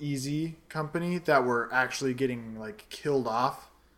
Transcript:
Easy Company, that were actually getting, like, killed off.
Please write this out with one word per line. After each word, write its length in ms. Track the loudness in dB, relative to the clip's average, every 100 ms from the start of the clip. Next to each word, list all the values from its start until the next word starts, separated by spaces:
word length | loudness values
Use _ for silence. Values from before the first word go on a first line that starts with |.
Easy 560 | -4 -2 -2 -2 -4 -8 _
Company, 500 | -6 -4 -2 -2 -2
that 260 | 4 6
were 240 | 6 2 2
actually 420 | 2 0 0 -2
getting, 440 | 0 0 -2 -8 -10
like, 280 | -10 -12 -16
killed 360 | -6 0 2 2
off. 420 | 2 0 -2 -16 _ _